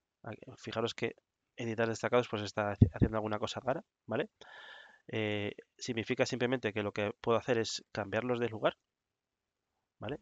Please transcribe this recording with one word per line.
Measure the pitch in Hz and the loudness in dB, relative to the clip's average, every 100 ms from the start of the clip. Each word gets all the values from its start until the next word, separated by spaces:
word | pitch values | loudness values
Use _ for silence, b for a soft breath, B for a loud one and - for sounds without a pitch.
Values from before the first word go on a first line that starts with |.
| _ _ | _ _
Aquí, | 120 107 - 117 | -14 -12 -14 -14
fijaros | 113 110 113 - | -6 -2 -2 -2
que | 117 - _ _ _ - | -4 -6 _ _ _ -6
editar | 117 110 113 | -4 0 0
destacados, | 110 113 123 117 | 0 2 2 2
pues, | 107 | -2
está | 101 - 104 | -4 -2 2
haci-, | 101 - | 8 6
haciendo | - 113 110 | 6 2 2
alguna | 107 107 | 0 -2
cosa | 107 - | -2 -2
rara, | 127 151 - _ - | -2 -4 -6 _ -6
¿vale? | 113 208 - B B B B B B B | -4 -4 -8 B B B B B B B
Eh, | 110 107 104 104 - - - | -2 0 0 -2 -6 -14 -10
significa | - 113 104 127 123 | -6 -2 0 0 0
simplemente | 123 123 127 110 | 2 0 2 0
que | 104 | 0
lo | 101 | -2
que | 107 104 - | 0 -2 0
puedo | 123 113 | 2 2
hacer | - 117 | 2 2
es | 107 - - | 0 -4 -8
cambiarlos | - 98 107 123 120 | -6 -2 0 0 0
de | 117 | -2
lugar, | 110 147 - _ _ _ _ _ _ _ _ _ _ _ - | 0 -2 -2 _ _ _ _ _ _ _ _ _ _ _ -12
¿vale? | 107 147 | -10 -10